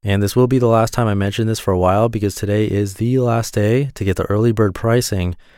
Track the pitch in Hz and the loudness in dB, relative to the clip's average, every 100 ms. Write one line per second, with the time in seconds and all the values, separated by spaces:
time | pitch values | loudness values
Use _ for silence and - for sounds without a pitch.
0 | 101 98 101 123 123 131 120 113 110 - | 0 0 0 2 2 2 2 2 2 0
1 | 113 101 98 101 110 110 - 92 90 98 | 0 0 -2 -2 -2 -2 -2 2 2 2
2 | 117 113 101 - 101 104 107 98 101 98 | 0 0 -4 -4 -2 0 0 -2 -2 -4
3 | 117 131 120 113 110 - 104 123 139 - | -2 0 0 -2 -2 0 2 0 -2 -4
4 | 98 90 - 104 117 110 107 - 113 120 | -2 -2 0 2 2 2 0 0 0 0
5 | - 98 90 87 _ | 0 -2 -2 -6 _